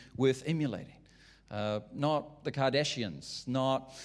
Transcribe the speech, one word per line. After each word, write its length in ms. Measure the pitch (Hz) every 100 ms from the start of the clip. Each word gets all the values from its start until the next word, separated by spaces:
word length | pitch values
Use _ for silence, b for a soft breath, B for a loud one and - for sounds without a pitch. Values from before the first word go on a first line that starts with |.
| B B
worth 240 | 131 127 -
emulating. 480 | 160 143 92 - - - B B B B
Uh, 300 | 104 107 107 107
not 500 | - 147 147 - -
the 80 | -
Kardashians, 960 | 139 135 135 147 131 104 71 - - -
not 460 | 131 131 135 - B